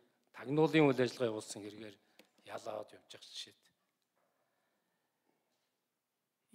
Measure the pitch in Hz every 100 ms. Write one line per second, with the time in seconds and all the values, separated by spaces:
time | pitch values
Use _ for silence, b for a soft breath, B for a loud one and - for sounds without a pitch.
0 | _ _ _ - 127 147 156 156 147 123
1 | 120 - 120 107 - 107 104 107 110 98
2 | b b b _ 101 107 117 107 107 98
3 | - - - - - _ _ _ _ _
4 | _ _ _ _ _ _ _ _ _ _
5 | _ _ _ _ _ _ _ _ _ _
6 | _ _ _ _ _